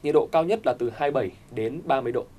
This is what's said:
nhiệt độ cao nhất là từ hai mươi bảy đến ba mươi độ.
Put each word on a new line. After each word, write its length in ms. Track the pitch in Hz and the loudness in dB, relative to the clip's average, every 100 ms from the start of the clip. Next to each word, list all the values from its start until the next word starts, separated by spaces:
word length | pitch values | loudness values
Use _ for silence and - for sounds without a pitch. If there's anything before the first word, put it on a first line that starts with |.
nhiệt 120 | 147 | 4
độ 140 | 151 - | 4 4
cao 120 | 165 | 2
nhất 160 | 165 220 | 2 0
là 100 | 135 123 | 0 0
từ 120 | 120 | -4
hai 200 | 110 143 | -2 -2
mươi 120 | 147 | 0
bảy 80 | 98 - - | -4 -8 -12
đến 260 | 117 110 143 | -4 -4 -4
ba 160 | 175 135 | -2 -2
mươi 120 | 120 | 0
độ. 120 | 117 - | -4 -6